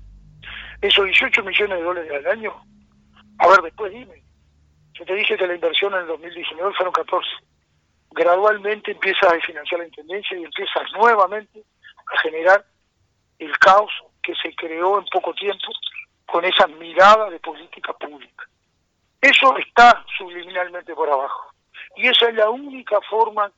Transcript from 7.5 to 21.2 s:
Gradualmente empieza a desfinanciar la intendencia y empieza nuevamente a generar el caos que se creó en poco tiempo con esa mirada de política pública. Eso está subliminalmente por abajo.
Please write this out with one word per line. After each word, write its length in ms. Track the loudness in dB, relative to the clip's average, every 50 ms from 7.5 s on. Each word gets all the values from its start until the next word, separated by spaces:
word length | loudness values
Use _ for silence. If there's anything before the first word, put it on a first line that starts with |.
| _ _ _ _ _ _ _ _ _ _ _ _
Gradualmente 840 | -4 -2 2 2 2 4 2 2 0 0 -4 -6 -6 -6 -8 -12
empieza 360 | -10 -6 -4 -4 0 2 2 2
a 60 | 2
desfinanciar 460 | 2 -2 -8 -12 -14 -10 -8 -8 -8
la 60 | -8
intendencia 520 | -10 _ -20 -16 -12 -12 -10 -10 -10 -10 -10
y 60 | -12
empieza 380 | -12 -10 -10 -10 -6 -6 -6 -8 -6 -2
nuevamente 680 | 2 4 4 4 4 2 0 0 -10 -12 _ _ -20 _ _ _ _ _ -20 _ _ -14 -6 -4
a 40 | -4
generar 440 | -4 -4 -4 -2 2 4 4 4 2 _ _ _ _ _ _ _ _ _ _ _ _ _ _ -16
el 200 | -12 -6 0 4
caos 320 | 6 6 6 6 4 0 -8 -14 -14 _ _ -14
que 120 | -10 -10 -8
se 180 | -8 -8 -10 -10
creó 460 | -10 -10 -10 -6 -2 0 0 0 0
en 40 | -2
poco 280 | -2 -6 -4 -4 -4 -8
tiempo 380 | -6 -6 -6 -6 -6 -10 -12 -12 -12 -14 -14 -14 -16 -20 _ _ _ _
con 200 | -4 -4 -2 -2
esa 220 | 0 4 4 2 2
mirada 600 | 0 -12 -16 -6 2 6 8 8 8 8 4 -4
de 120 | -8 -12
política 520 | -12 -14 -14 -14 -18 _ -20 -16 -12 -12
pública. 520 | -12 -10 -12 -14 -14 -18 -20 _ _ -20 -20 _ _ _ _ _ _ _ _ _ _ _ _ _ _ 2
Eso 360 | 2 4 4 6 4 4 4 2
está 460 | -4 0 6 8 8 8 8 6 0 -12 -12
subliminalmente 800 | -12 -12 -12 -16 -16 -16 -10 -8 -8 -8 -6 -8 -14 -12 -12 -6
por 160 | -4 -2 0
abajo. 420 | 0 0